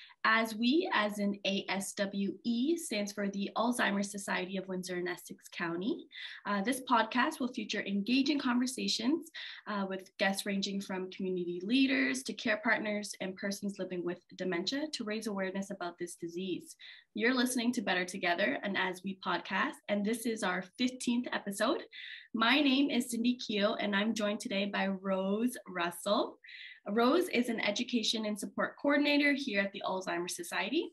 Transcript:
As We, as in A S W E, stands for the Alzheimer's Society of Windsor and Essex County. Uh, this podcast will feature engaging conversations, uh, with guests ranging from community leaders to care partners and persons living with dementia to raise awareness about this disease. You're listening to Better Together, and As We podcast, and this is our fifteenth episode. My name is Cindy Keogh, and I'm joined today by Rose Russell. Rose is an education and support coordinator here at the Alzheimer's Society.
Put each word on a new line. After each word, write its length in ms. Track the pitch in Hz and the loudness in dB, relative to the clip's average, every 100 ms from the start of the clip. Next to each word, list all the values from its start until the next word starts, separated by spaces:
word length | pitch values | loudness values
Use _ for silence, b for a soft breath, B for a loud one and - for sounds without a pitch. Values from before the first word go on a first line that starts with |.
| B B 220 | B B 4
As 300 | 220 226 214 | 4 2 2
We, 340 | 240 311 370 | 4 4 4
as 260 | 214 208 208 | 2 2 2
in 180 | 202 202 190 | 0 0 0
A 200 | 196 - | -2 0
S 240 | 185 190 | -2 -2
W 400 | - 196 202 196 - | -2 -2 0 -2 -2
E, 340 | 240 233 277 339 | -2 2 2 0
stands 340 | - 214 202 | 0 -2 -2
for 180 | - 202 | -2 -2
the 200 | 196 196 - | -2 -2 0
Alzheimer's 540 | 226 240 202 202 202 | 0 2 2 2 0
Society 460 | 202 196 185 185 190 | -4 -4 -2 -2 -4
of 100 | 190 | -4
Windsor 280 | 185 180 180 | -4 -4 -4
and 120 | 175 | -4
Essex 380 | 175 - 202 - | -6 -10 -18 -14
County. 580 | - 170 170 208 339 - B B B - | -6 -4 -2 -2 -4 -8 B B B -2
Uh, 160 | 202 | 0
this 200 | 196 269 269 | 0 -2 2
podcast 500 | 233 220 247 294 320 | 2 4 2 0 0
will 80 | 247 | -4
feature 320 | - 202 214 - | -4 -4 -4 -2
engaging 540 | 202 202 262 277 285 | 0 2 2 4 2
conversations, 920 | 262 247 254 - 196 - 233 330 - B B B - | 2 2 0 -2 -2 0 2 0 -2 B B B -6
uh, 180 | 208 190 | -4 -2
with 200 | 190 - - | -4 -8 0
guests 260 | 196 196 208 | 2 2 -2
ranging 340 | 196 202 196 | -2 -2 -4
from 280 | 202 185 185 | -4 -6 -6
community 500 | - 185 185 170 175 | -4 -2 -2 -2 -4
leaders 600 | 190 262 269 269 262 262 | 0 2 4 4 2 0
to 100 | - | -6
care 280 | - 240 214 | -4 -2 0
partners 500 | 233 214 214 208 208 - | 2 0 0 -4 -6 -6
and 140 | 190 190 | -8 -4
persons 440 | 202 202 202 196 | -6 -4 -6 -6
living 240 | 185 180 | -6 -4
with 160 | 175 180 - 180 | -4 -6 -10 -8
dementia 520 | 185 175 190 277 302 | -4 -2 -2 -2 -4
to 100 | - | -6
raise 240 | 208 214 220 | -6 -4 -4
awareness 440 | 196 190 190 196 | -2 -2 -4 -6
about 260 | 196 175 175 | -6 -8 -6
this 180 | 175 - | -10 -8
disease. 600 | 170 170 190 - - - B B B 214 | -8 -6 -4 -4 -6 -18 B B B 0
You're 180 | 226 262 | 2 4
listening 360 | 254 254 233 | 2 2 2
to 80 | 247 | 2
Better 240 | 196 180 180 | 0 0 0
Together, 520 | 196 180 175 214 277 | -2 0 2 2 0
and 140 | 208 185 | -2 0
As 240 | 185 180 | 0 -2
We 160 | 196 185 190 | -6 -4 -2
podcast, 500 | 175 - 196 262 302 - | -2 0 0 0 -4 -2
and 160 | 208 202 | 0 2
this 200 | 233 247 | 0 -2
is 160 | 220 | 0
our 200 | 190 180 - - | 0 0 -4 -2
fifteenth 500 | 254 254 - 240 247 | -2 0 0 0 0
episode. 520 | 208 - 196 220 330 - B B B B | -4 -4 0 2 0 -4 B B B B
My 260 | 220 226 277 | 2 6 6
name 280 | 285 262 285 | 6 6 4
is 220 | 240 240 | 2 0
Cindy 240 | 226 240 247 | 2 2 0
Keogh, 400 | - 208 208 247 | 0 2 2 2
and 200 | 202 202 | 2 2
I'm 200 | 214 214 | 2 2
joined 240 | 208 208 | 0 -2
today 260 | - 196 202 | -2 -2 0
by 220 | 202 190 | 0 0
Rose 680 | 190 196 190 190 208 247 - - | 0 0 0 2 2 0 -2 -8
Russell. 720 | 180 175 170 202 226 453 - B B B B - | -4 -2 -2 0 0 0 -6 B B B B -2
Rose 400 | 208 247 339 - | 4 6 6 4
is 180 | 247 240 | 0 0
an 120 | 220 | 0
education 640 | 208 208 240 240 214 220 214 | 0 0 0 0 0 0 -2
and 120 | 208 | -4
support 380 | 202 - - - | -6 -2 -4 0
coordinator 520 | 285 294 294 294 294 | 2 4 6 6 4
here 280 | 269 247 202 | 2 0 0
at 100 | 196 | 0
the 100 | - - | -2 -4
Alzheimer's 500 | 185 180 170 180 - | -2 -2 -2 -2 -6
Society. 560 | 170 180 196 302 - | -4 -4 0 -2 -2